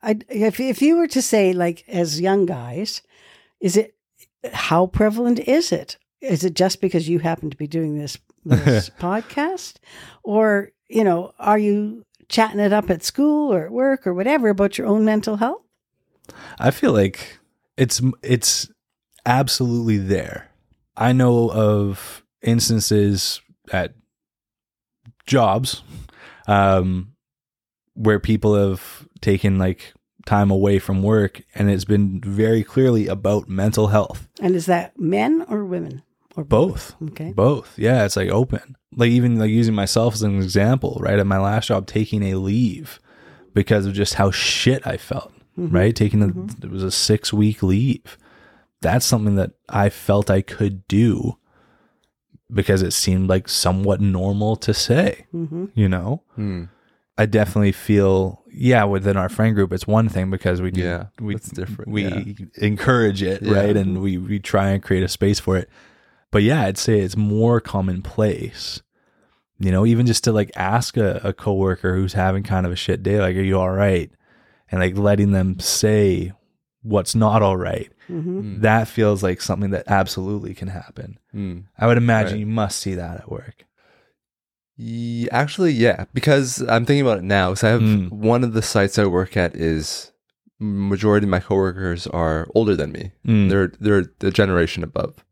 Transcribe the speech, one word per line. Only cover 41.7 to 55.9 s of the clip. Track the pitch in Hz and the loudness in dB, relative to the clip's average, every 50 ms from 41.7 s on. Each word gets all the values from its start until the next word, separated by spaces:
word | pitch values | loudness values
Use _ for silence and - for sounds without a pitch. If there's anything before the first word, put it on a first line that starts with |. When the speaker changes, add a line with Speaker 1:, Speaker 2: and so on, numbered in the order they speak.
| 107 98 95 | -2 -2 -2
Speaker 2:
taking | - - 107 107 - - 104 101 | -4 -4 -4 -2 -2 -2 -2 -2
a | 95 95 | -2 -2
leave | 95 95 95 101 117 127 110 87 - 151 - - - _ _ _ _ - - - _ - _ _ | -2 -2 0 0 0 0 0 -2 -6 -14 -18 -18 -20 _ _ _ _ -20 -20 -20 _ -20 _ _
because | 104 95 - 110 104 98 | 0 2 2 2 2 2
of | 98 98 | 0 -2
just | 98 101 - - | -2 -2 -2 0
how | - 98 98 | 2 2 2
shit | 95 - - - - - - 123 131 135 - | 2 0 -2 -2 -2 2 2 2 2 2 -2
I | - - | -8 -8
felt, | - - - 135 139 - - _ _ _ _ _ - | -8 -8 -8 -10 -10 -10 -12 _ _ _ _ _ -8
Speaker 1:
Mm-hmm. | 175 170 80 | -4 0 2
Speaker 2:
right? | 90 95 107 113 | 2 2 2 2
Taking | - 110 104 104 104 | 2 0 2 2 2
a, | 104 95 | 2 2
Speaker 1:
Mm-hmm. | 85 90 92 104 113 - - | 0 -4 -8 -10 -12 -14 -14
Speaker 2:
it | - | -12
was | - 95 92 | -8 -6 -6
a | 95 | -4
six-week | - - - - 107 104 - - - 107 107 107 107 - | -2 -2 0 2 0 0 0 -2 0 2 2 2 2 0
leave. | - 92 92 101 123 135 - - _ - - _ _ _ _ _ _ _ _ _ _ _ _ _ | 0 2 2 2 2 0 -2 -4 _ -18 -20 _ _ _ _ _ _ _ _ _ _ _ _ _
That's | - 82 - 127 - | -2 0 0 0 2
something | - - 117 104 104 101 | 2 0 2 2 2 2
that | 98 95 - _ _ _ - | 2 0 -2 _ _ _ -6
I | - 104 101 101 | -2 0 0 0
felt | - - - - 101 101 104 - | 0 -4 -2 0 0 2 2 2
I | 98 98 | 0 0
could | 98 - - - 107 101 98 95 - _ | 0 -4 -4 -2 -2 -2 -2 -6 -6 _
do | 95 101 117 117 95 - - - - _ _ _ _ _ _ _ _ _ _ _ _ _ _ _ _ _ _ _ _ - _ _ | 2 4 4 4 2 0 -2 -6 -6 _ _ _ _ _ _ _ _ _ _ _ _ _ _ _ _ _ _ _ _ -20 _ _
because | 113 101 95 - 98 95 | -4 -2 2 2 2 2
it | 95 85 | 2 0
seemed, | - - - - 92 92 95 92 | -2 -2 0 0 2 2 2 2
like, | 92 95 95 - | 2 0 0 -2
somewhat | - - - 90 92 95 98 101 98 98 | -4 -2 0 0 0 0 0 0 0 2
normal | 104 101 95 90 92 98 101 101 104 107 110 | 2 0 0 0 -2 -2 -2 -2 0 -2 -2
to | - - - | -2 -2 -2
say, | 107 - - - 120 147 185 - - - - _ - | -2 -2 0 0 2 2 2 0 -2 -6 -14 _ -10
Speaker 1:
Mm-hmm. | 170 165 151 151 170 185 202 _ | -10 -8 -8 -8 -10 -10 -6 _
Speaker 2:
you | 110 104 | 0 2
know? | 95 | 2